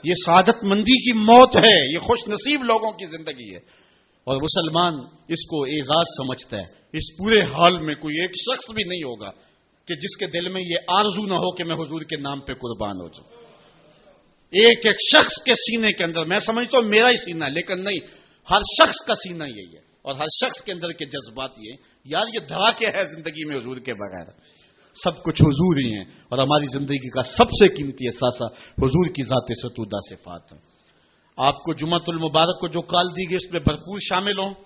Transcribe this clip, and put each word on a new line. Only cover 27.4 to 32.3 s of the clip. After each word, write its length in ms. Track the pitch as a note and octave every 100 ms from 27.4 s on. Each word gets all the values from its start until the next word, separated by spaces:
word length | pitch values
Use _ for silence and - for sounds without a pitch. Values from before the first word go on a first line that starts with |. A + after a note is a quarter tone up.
| A#3+
سے 260 | - F#3+ -
قیمتی 320 | C#3+ C3 B2
اثاثہ 360 | - B2 A#2+ A2+ - - - C3
حضور 220 | C#3+ E3
کی 100 | -
ذات 200 | A#2+ B2+ - A#2
ستودہ 580 | B2 A#2 G#2+ G2+ - F#2+
صفات 380 | - E2+ _
ہے۔ 220 | D2 _ _ _ _ _ _ _ -
آپ 260 | C3 C#3+
کو 100 | -
جمعۃ 340 | D3+ D#3+ E3+ E3+
المبارک 520 | E3 D#3+